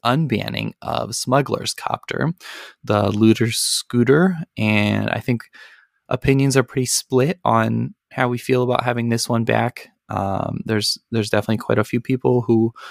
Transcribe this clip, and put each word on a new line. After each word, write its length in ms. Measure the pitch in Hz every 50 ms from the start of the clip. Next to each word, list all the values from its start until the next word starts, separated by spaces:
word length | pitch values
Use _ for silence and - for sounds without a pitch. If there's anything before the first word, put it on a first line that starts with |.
| -
unbanning 680 | 120 127 156 160 127 113 101 104 110 - 110 110 - - -
of 320 | - - - 117 - 104 117
Smuggler's 580 | - - 127 127 143 135 - - - - -
Copter, 640 | - - - - - - - - - - - 156 170 _ - - - - - - - _
the 280 | - - 107 104 104 101
looter 420 | 104 104 110 110 110 - 113 117
scooter. 840 | 113 - - - - - - - - 120 117 127 139 160 180 196 175 160 - - -
And 520 | - 110 107 107 104 104 104 104 104 104 110
I 120 | - 110
think 220 | - - 120 113 - - - - - - - _ _ _ _ _ _ -
opinions 480 | - - - 139 135 139 139 135 127
are 80 | 135 120
pretty 220 | - - 135 127
split 520 | - - - - - 131 127 131 160 185 _ -
on 500 | 113 113 113 113 113 113 113 117 139 - _ _ _
how 180 | - 131 127 123
we 100 | 123 123
feel 260 | - - 127 127 123
about 180 | 123 123 -
having 260 | 127 123 120 120 117 117
this 200 | 117 117 - -
one 160 | 123 117 113
back. 440 | 117 113 113 113 120 - - - - _ _ _ -
Um, 540 | 104 101 98 98 98 - - - - - -
there's, 340 | - 110 104 107 - - - _ -
there's 180 | - 113 104 -
definitely 280 | - 104 - - 110 104
quite 200 | - - 113 107
a 60 | 107
few 160 | - - 120
people 420 | - - 131 127 - 127 123 123
who 300 | 117 117 117 113 113 113 - - - -